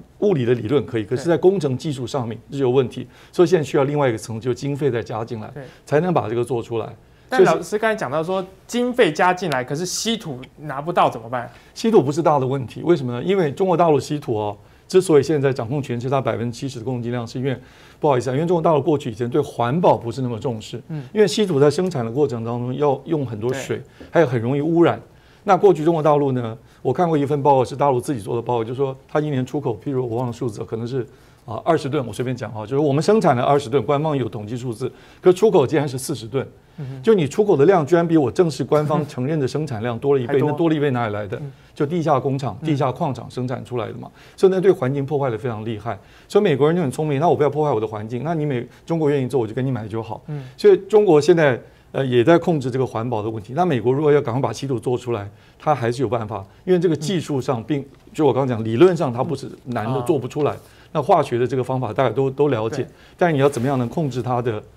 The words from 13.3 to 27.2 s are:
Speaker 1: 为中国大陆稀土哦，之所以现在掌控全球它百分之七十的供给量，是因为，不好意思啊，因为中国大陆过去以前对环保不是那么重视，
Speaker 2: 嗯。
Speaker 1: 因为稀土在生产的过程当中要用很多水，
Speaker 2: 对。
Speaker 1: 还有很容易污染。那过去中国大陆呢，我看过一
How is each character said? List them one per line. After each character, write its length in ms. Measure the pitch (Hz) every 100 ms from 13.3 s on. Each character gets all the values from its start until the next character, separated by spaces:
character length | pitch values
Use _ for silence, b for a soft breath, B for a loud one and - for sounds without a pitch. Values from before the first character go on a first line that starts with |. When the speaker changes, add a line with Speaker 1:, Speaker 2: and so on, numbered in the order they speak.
| 196
Speaker 1:
为 140 | 156
中 160 | 135 190
国 80 | 165
大 120 | 170
陆 120 | 143
稀 180 | - 147
土 160 | 139
哦， 220 | 107 104 101 b b b
之 120 | 185
所 200 | 180 -
以 20 |
现 180 | - 156
在 120 | 139
掌 160 | 127 110
控 120 | 147
全 200 | 131 120
球 100 | 123
它 100 | 135
百 160 | 131 107
分 140 | 117
之 80 | 117
七 100 | 139
十 120 | 123
的 40 |
供 160 | 120 123
给 120 | 117
量， 120 | 123
是 140 | 113 131
因 60 |
为， 120 | 135 123 B B B B
不 80 | 156
好 100 | 127
意 20 |
思 100 | 120
啊， 40 |
因 60 | 131
为 40 |
中 120 | 165 175
国 40 |
大 140 | 170
陆 80 | 151
过 160 | 139 147
去 140 | 139
以 20 |
前 160 | 104 123
对 100 | 147
环 400 | 143 - 120 160
保 160 | 175 117
不 140 | 117
是 120 | 110
那 60 | 127
么 80 | 110
重 200 | 139 110
视， 220 | - 120 -
Speaker 2:
嗯。 160 | 156 127
Speaker 1:
因 80 | 208
为 80 | 202
稀 180 | - 202
土 140 | 139
在 100 | 143
生 180 | 143 185
产 160 | 143
的 60 | 113
过 160 | 120 143
程 180 | 120
当 140 | 113 120
中 160 | 123
要 260 | 139 147 135
用 200 | 147 160
很 140 | 123 107
多 160 | 120
水， 220 | 135 123 113
Speaker 2:
对。 320 | - - -
Speaker 1:
还 80 | 165
有 80 | 147
很 140 | 120
容 140 | 117 143
易 40 |
污 220 | 151 170
染。 180 | 160 110 - b b b
那 120 | - 180
过 160 | 202
去 100 | 156
中 120 | 156
国 80 | 165
大 140 | 151 147
陆 160 | 143
呢， 260 | 127 113 110 b b
我 100 | -
看 160 | 123 156
过 80 |
一 80 | 156